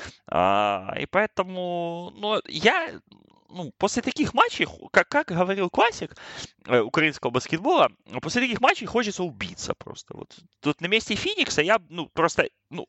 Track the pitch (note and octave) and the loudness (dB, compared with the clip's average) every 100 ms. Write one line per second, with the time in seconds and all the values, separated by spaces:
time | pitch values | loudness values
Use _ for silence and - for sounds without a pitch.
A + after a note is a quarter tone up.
0 | - - - D#2+ F#2 G2 G#2 G2 F#2+ - | -16 -16 -4 2 4 4 2 0 -4 -8
1 | - F#3 G#3+ - F#3 F#3 F3+ F3 E3+ E3+ | -2 0 0 -2 -6 -4 -6 -4 -6 -8
2 | F3 - G#3 G#3+ - D#3 G#3 F4+ D#4+ - | -12 -8 -2 -2 -4 0 2 2 -2 -10
3 | _ - - _ _ F3 D#3+ - G3 - | _ -20 -20 _ _ -12 -12 -2 -2 0
4 | A#3 B3 C4+ B3 A#4 - E3 - - - | -2 -2 0 4 2 2 -4 -4 0 2
5 | F3 C#4+ D#4 F3 F3+ G3 F3+ - A4+ - | 2 0 0 0 0 0 -2 2 2 2
6 | - - - - - _ - B2 A2 - | -10 -12 -18 -14 -16 _ 2 2 4 2
7 | D#3 C#3 C3 B2+ - D#3+ A3+ F4 C3 - | 2 2 -2 -2 -2 -2 2 4 4 2
8 | - A#2+ D3+ B3 B3 A3 C4 F#4+ G#3 A#3 | -12 -8 -4 -2 0 2 2 2 0 -2
9 | A3 G3 F3+ G#2 - - - - - - | 0 -2 -6 -6 -10 -8 -8 -8 -8 -16
10 | - - - - - _ C#3+ D3 E3+ A3 | -16 -16 -16 -20 -20 _ -2 -2 0 0
11 | - G#3 F#4 G#4 D4 - D#3 A3 E3 E3+ | 0 -4 -2 -2 -2 2 2 2 0 -10
12 | E3 - E3 - D3 _ _ E3 | -8 0 0 2 -2 _ _ -12